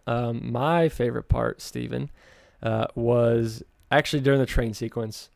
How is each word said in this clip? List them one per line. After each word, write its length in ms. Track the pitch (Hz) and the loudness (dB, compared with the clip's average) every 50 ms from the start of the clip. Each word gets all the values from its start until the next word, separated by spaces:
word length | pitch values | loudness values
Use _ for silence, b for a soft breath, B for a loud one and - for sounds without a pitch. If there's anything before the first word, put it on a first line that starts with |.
| - - | -6 -4
Um, 420 | 117 120 120 117 117 117 - 117 | -2 -2 -2 -2 -4 -6 -6 -6
my 360 | 117 120 131 156 165 170 165 160 | -4 -2 0 2 4 4 4 2
favorite 380 | - - 120 120 120 117 110 - | 2 0 -2 0 -2 -2 0 0
part, 320 | - 120 117 - - - | 0 2 2 -2 -4 -6
Steven, 480 | - - - 120 120 120 120 123 139 143 - b b b b b b b b b b | -12 -12 -8 -8 -8 -6 -6 -6 -6 -8 -10 b b b b b b b b b b
uh, 220 | 113 110 110 113 - - | -2 -2 -2 -2 -4 -4
was 680 | 120 117 117 120 120 120 117 117 117 117 113 110 117 - _ _ _ _ - | -2 0 2 4 4 4 4 4 2 0 0 -4 -8 -14 _ _ _ _ 0
actually 300 | - 143 151 - - 147 | 2 2 2 2 0 0
during 180 | 131 139 139 139 | 4 4 4 4
the 60 | 131 | 4
train 280 | 117 - - 123 113 107 | 2 2 0 0 0 -2
sequence 560 | - 120 113 - 120 113 110 107 - - - _ | -6 -6 -6 -4 -4 -6 -6 -8 -12 -16 -20 _